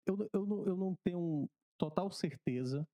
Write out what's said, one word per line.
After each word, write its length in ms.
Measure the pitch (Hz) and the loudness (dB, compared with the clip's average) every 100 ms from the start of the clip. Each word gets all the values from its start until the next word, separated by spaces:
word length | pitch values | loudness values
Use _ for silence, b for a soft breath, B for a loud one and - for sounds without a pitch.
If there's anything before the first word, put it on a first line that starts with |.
| - | -2
eu, 240 | 196 208 | -2 0
eu 120 | 202 202 | 0 0
não, 220 | 208 185 | 0 0
eu 80 | 185 | 0
não 180 | 190 175 | 0 0
tenho 460 | - 175 170 151 - _ _ - | 0 0 0 0 -2 _ _ -4
total 320 | 156 180 196 | 0 2 0
certeza 760 | - 156 - - 123 127 139 156 | 0 -4 -2 -2 0 0 -2 -4